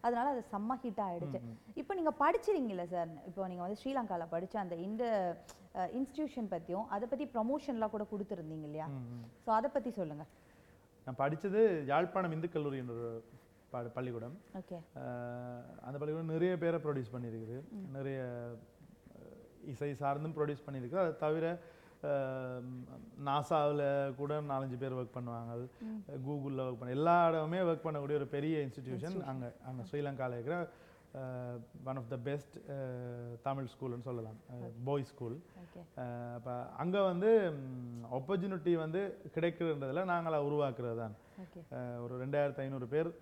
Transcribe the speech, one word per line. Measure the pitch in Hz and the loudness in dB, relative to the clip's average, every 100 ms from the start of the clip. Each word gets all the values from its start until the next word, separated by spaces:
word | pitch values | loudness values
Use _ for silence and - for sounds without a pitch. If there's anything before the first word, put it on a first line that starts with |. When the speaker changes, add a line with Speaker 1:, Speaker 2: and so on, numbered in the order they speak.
Speaker 1:
அதனால | 233 240 269 | 2 4 2
அது | 262 240 | 0 -2
செம்ம | 202 214 254 247 | -4 -2 -2 -2
ஹிட் | 208 | -2
ஆயிடுச்சு. | 196 175 147 135 | -2 -2 -2 -4
Speaker 2:
ம், | 117 | -6
ம். | 113 - | -12 -12
Speaker 1:
இப்போ | 214 - | -8 -4
நீங்க | 392 311 302 | 2 2 6
படிச்சிருங்கல்ல | 294 - 427 381 240 185 175 | 6 6 4 4 2 0 0
சார், | 180 165 160 - | 0 0 -4 -8
இப்போ | 185 185 | -4 -2
நீங்க | 180 | -2
வந்து | 175 214 | -2 -2
ஸ்ரீலங்கால | 262 269 220 175 165 | 0 0 0 -2 0
படிச்ச | 165 185 220 | -2 0 -2
அந்த | 185 | -2
இந்த, | 170 185 220 240 214 180 170 - - - | -2 -4 0 2 4 2 0 -10 -20 -10
அ, | - 180 | -2 -2
இன்ஸ்டிடியூஷன் | 247 269 - 302 - 208 | 0 -2 0 -2 -2 -2
பத்தியும், | 175 170 180 220 | -2 -2 -2 0
அதை | 202 233 | -2 -2
பத்தி | 254 | -2
ப்ரமோஷன்லாம் | 285 233 226 285 294 233 214 | -2 0 2 2 0 0 0
கூட | 214 208 | 0 -4
கொடுத்திருந்தீங்க | 208 190 196 156 156 | -4 -4 -4 -6 -6
இல்லையா? | 151 151 151 | -6 -6 -4
Speaker 2:
ம், | |
ம். | 139 120 120 113 - | -6 -6 -8 -12 -8
Speaker 1:
So, | - | 2
அதை | 220 247 | 4 4
பத்தி | 277 247 | 0 0
சொல்லுங்க. | 220 165 147 156 - - - - - - - | -2 -4 -4 -10 -16 -20 -20 -20 -20 -20 -12
Speaker 2:
நான் | - 127 139 | -8 2 2
படிச்சது | 156 202 202 220 170 | 2 2 6 6 6
யாழ்ப்பாணம் | 135 143 180 190 175 | 4 4 4 2 2
இந்து | 160 170 | 0 0
கல்லூரி | 160 147 135 | 0 0 -2
என்ற | 123 | -4
ஒரு | 117 117 113 - - - - - | -4 -4 -6 -10 -20 -20 -20 -8
ப-, | 127 117 | -6 -4
பள்ளிக்கூடம். | 120 127 117 113 180 - | -4 -4 -4 -8 -12 -12
Speaker 1:
ஓகே. | 190 - | -14 -10
Speaker 2:
அ, | 175 165 - 131 123 120 123 123 120 123 - | -12 -10 -10 -8 -6 -6 -8 -8 -10 -12 -14
அந்த | 123 139 | -10 -6
பள்ளிக்கூடம் | 151 160 165 | -4 -2 -2
நிறைய | 160 175 180 | 2 4 4
பேரை | 170 165 | 2 2
ப்ரொடியூஸ் | 147 139 117 123 | 0 0 -2 -6
பண்ணியிருக்குது. | 120 113 110 123 156 | -6 -6 -6 -8 -10
Speaker 1:
ம். | 214 170 135 | -10 -8 -6
Speaker 2:
நிறைய, | 139 135 | -4 -4
அ, | 127 120 120 117 - - - - - - - - - - - | -4 -6 -8 -10 -14 -20 -20 -20 -20 -18 -18 -18 -20 -14 -10
இசை | 123 143 | -4 -4
சார்ந்தும் | 135 139 143 156 151 | 0 0 0 -2 0
ப்ரொடியூஸ் | 147 143 - | 0 0 -6
பண்ணியிருக்கு. | 135 120 175 | -6 -2 2
அதை | 175 160 | 2 4
தவிர, | 156 160 165 175 - - - - | 2 4 2 -2 -8 -20 -20 -6
அ, | 151 143 135 131 127 127 123 127 127 131 113 - | 0 2 2 -2 -4 -6 -6 -8 -10 -12 -14 -4
நாசாவுல | 143 143 143 165 147 147 139 139 139 | 2 2 4 6 6 4 4 4 2
கூட | 127 143 151 | 0 0 0
நாலஞ்சு | 147 135 135 123 | 0 0 0 -2
பேர் | 131 | -2
ஒர்க் | 127 120 127 | -2 -2 -4
பண்ணுவாங்க. | 123 117 117 117 127 - | -4 -6 -4 -6 -6 -8
Speaker 1:
ம். | 220 220 190 139 131 | -8 -8 -8 -6 -4
Speaker 2:
Google-ல | 147 139 131 | -2 -2 0
ஒர்க் | 131 120 | -2 -2
பண்ண, | 123 | -2
எல்லா | 131 165 175 170 | 4 8 10 8
இடமுமே | 165 156 180 | 6 2 4
ஒர்க் | 175 160 | 4 4
பண்ணக்கூடிய | 165 151 139 | 0 0 2
ஒரு | 147 139 | 2 2
பெரிய | 143 160 160 | 0 2 2
இன்ஸ்டிடியூஷன் | 139 123 131 | 0 -4 -6
Speaker 1:
இன்ஸ்டிடியூஷன். | 123 151 190 | -4 -2 -4
Speaker 2:
அங்க, | 139 131 120 - 131 | -2 -4 -6 -8 -8
அங்க | 127 117 | -8 -4
ஸ்ரீலங்கால | 147 143 135 127 | -2 -2 -2 -2
இருக்கிற, | 120 117 175 165 - - - - 131 | -2 -2 -2 -2 -8 -20 -20 -14 -10
அ, | 131 127 123 120 117 - | -6 -6 -6 -8 -12 -10
one | 131 135 | -6 -4
of | 117 | -4
the | 127 | -4
best, | 123 143 - - - | -2 -4 -4 -16 -8
அ, | 139 131 123 123 120 120 120 | -6 -4 -4 -6 -8 -8 -4
தமிழ் | 139 139 | -2 -2
ஸ்கூல்னு | 127 - 131 120 | -4 -6 -6 -4
சொல்லலாம். | 123 120 113 110 - | -4 -4 -6 -10 -12
அ, | |
Speaker 1:
ஓகே. | 123 120 113 | -10 -8 -4
Speaker 2:
பாய்ஸ் | 127 143 120 | 0 0 0
ஸ்கூல். | - 120 135 175 - | -6 -6 -6 -10 -18
Speaker 1:
ஓகே. | 175 175 165 - | -16 -16 -14 -8
Speaker 2:
அ, | 123 120 120 | -6 -6 -6
அப்ப | 120 123 123 123 120 | -8 -6 -6 -6 -2
அங்க | 165 196 | 2 6
வந்து, | 190 175 208 226 185 | 4 6 8 8 6
ம், | 147 131 127 123 120 117 | 0 -6 -6 -6 -8 -4
ஆப்பர்ச்சுனிட்டி | 123 135 190 196 185 170 170 | -4 2 2 2 0 4 4
வந்து | 160 170 196 - 151 | 4 0 0 -4 -4
கிடைக்குதுன்றதுல | - 170 165 165 147 135 147 | 2 2 2 0 2 0 0
நாங்களா | 185 175 165 156 | 2 2 4 2
உருவாக்குறது | 143 147 139 120 120 117 | 4 4 4 2 -2 -2
தான். | 113 104 - - | -4 -8 -16 -16
Speaker 1:
ஓகே. | 180 175 160 | -14 -14 -10
Speaker 2:
அ, | 127 123 120 | -6 -6 -6
ஒரு | 120 127 131 | -6 -4 0
ரெண்டாயிரத்து | 143 143 139 | 4 2 2
ஐந்நூறு | 135 135 123 | -4 -4 0
பேர் | 147 165 165 | 2 0 -4